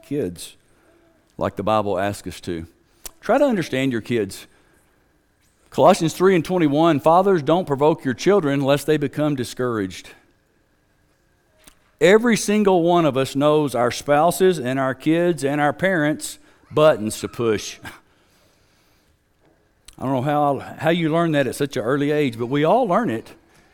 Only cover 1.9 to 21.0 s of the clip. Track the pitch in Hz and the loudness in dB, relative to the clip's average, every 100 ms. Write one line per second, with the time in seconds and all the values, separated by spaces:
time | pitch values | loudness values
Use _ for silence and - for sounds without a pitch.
1.9 | 92 101 110 90 - - 85 82 _ _ | -2 -4 -6 -12 -14 -10 -10 -12 _ _
2.9 | _ - _ - 254 285 208 151 131 135 | _ -20 _ -2 0 2 0 -2 -2 -2
3.9 | 117 - 120 98 - - _ _ _ _ | -4 -4 -4 -4 -8 -20 _ _ _ _
4.9 | _ _ _ _ _ _ _ _ - 143 | _ _ _ _ _ _ _ _ 4 4
5.9 | - 160 - 190 185 - 185 151 143 170 | 4 0 2 2 2 0 0 0 2 2
6.9 | 143 160 170 196 185 139 170 170 135 151 | 2 4 4 4 0 0 -2 0 0 0
7.9 | 160 139 113 175 202 147 139 135 143 - | 0 -4 -2 2 2 2 0 0 0 0
8.9 | 156 143 151 151 139 113 - 127 110 95 | -2 -2 -4 -4 -4 -6 -6 -4 -2 -6
9.9 | 90 - - _ _ _ _ _ _ _ | -8 -20 -20 _ _ _ _ _ _ _
10.9 | _ _ _ _ _ _ _ - _ _ | _ _ _ _ _ _ _ -20 _ _
11.9 | - 160 214 240 214 - 208 196 185 165 | 0 4 4 4 0 0 2 2 2 4
12.9 | 175 160 127 135 139 147 151 143 117 120 | 2 2 0 -2 0 2 2 0 0 -2
13.9 | - - 143 170 170 185 165 123 135 131 | -2 0 2 2 2 2 0 -4 -4 -4
14.9 | 127 156 165 175 160 135 147 147 139 185 | -4 0 2 0 0 -2 0 0 0 -2
15.9 | 180 147 151 - - _ _ - 147 156 | 0 0 -2 -8 -16 _ _ -6 4 4
16.9 | 117 107 - 104 - 120 104 - - - | 4 -2 -6 -10 -4 -2 -2 -4 -16 -20
17.9 | - _ _ _ _ _ _ _ _ _ | -20 _ _ _ _ _ _ _ _ _
18.9 | _ _ _ _ _ _ _ _ _ - | _ _ _ _ _ _ _ _ _ -20
19.9 | - 127 135 147 147 147 131 - - 156 | -10 -6 -4 -2 0 0 -2 -6 -4 -2
20.9 | 175 | 0